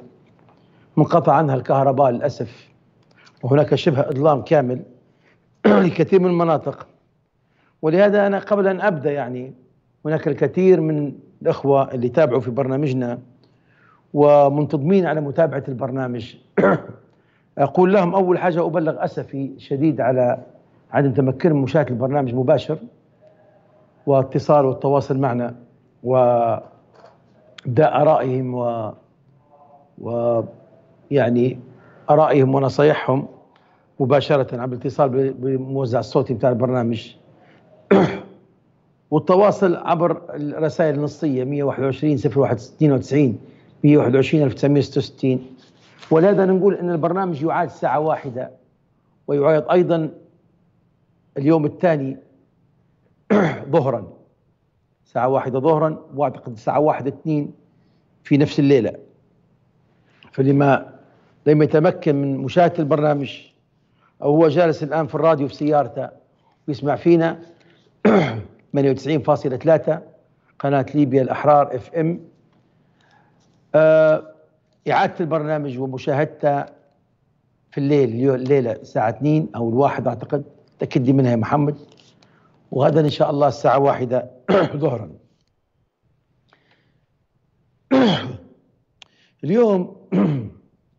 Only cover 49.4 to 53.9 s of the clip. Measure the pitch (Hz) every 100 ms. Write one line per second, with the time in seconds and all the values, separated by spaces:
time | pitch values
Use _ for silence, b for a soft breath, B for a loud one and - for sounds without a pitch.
49.4 | 143 151 151 180 156 165 147 - - _
50.4 | _ _ _ _ _ _ _ _ _ 143
51.4 | 139 160 147 - 180 151 135 135 _ _
52.4 | _ _ _ _ _ _ _ _ - 202
53.4 | 165 123 139 156 135